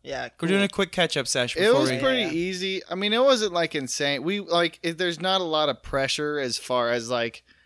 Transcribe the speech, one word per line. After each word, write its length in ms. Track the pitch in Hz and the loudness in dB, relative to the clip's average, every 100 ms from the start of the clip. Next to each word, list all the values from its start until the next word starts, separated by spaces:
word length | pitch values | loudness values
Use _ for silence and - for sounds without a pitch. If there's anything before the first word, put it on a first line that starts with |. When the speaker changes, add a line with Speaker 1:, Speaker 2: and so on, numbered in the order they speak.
Speaker 1:
Yeah, 260 | 139 131 123 - | -10 -8 -10 -4
Speaker 2:
We're 80 | 170 | 0
doing 120 | 196 | 2
Speaker 1:
cool. 60 | 196 | 2
Speaker 2:
a 40 | |
quick 220 | - 185 | 0 -2
catch-up 360 | - 165 147 127 | 2 0 0 -2
sesh 280 | 135 123 160 | 0 0 2
Speaker 3:
It 40 | |
Speaker 2:
before 200 | 208 269 | 4 4
Speaker 3:
was 80 | 262 | 4
Speaker 2:
we 60 | 123 | 2
Speaker 3:
pretty 240 | 262 254 | 0 0
Speaker 1:
Yeah. 100 | 170 | 0
Speaker 3:
easy. 500 | 160 180 185 190 190 - | -2 -2 -2 -4 -4 -6
I 40 | |
mean, 200 | 180 208 | -4 0
it 80 | 226 | 4
wasn't, 280 | 277 247 208 | 4 4 2
like, 220 | 170 160 | 0 0
insane. 480 | 151 127 - 143 143 | -2 -4 -2 -2 0
We, 160 | 156 202 | -2 -4
like, 380 | 190 170 170 - | 0 2 2 -2
it, 160 | 170 160 | -6 -2
there's 200 | 180 160 | -4 -2
not 220 | 185 190 | 0 0
a 20 | |
lot 260 | 175 156 147 | 0 0 0
of 120 | 127 | -2
pressure 560 | - 139 135 - 151 147 | -4 -2 0 -2 -2 -2
as 200 | 131 110 | -2 -4
far 320 | - 123 120 | -2 0 0
as, 180 | 120 117 | 0 -2
like, 340 | 123 117 - _ _ | -2 -2 -6 _ _